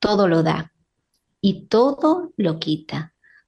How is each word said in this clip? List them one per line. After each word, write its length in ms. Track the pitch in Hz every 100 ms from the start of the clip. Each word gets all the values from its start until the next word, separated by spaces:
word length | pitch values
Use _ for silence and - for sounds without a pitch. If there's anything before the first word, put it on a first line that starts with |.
todo 260 | 220 202 190
lo 160 | 165
da 300 | 160 160 160 _ _ _ _ _ _ _
y 260 | 196 185 -
todo 640 | 220 254 277 311 349 349 -
lo 220 | 190 160
quita, 560 | 160 156 - 139 160 _ _ _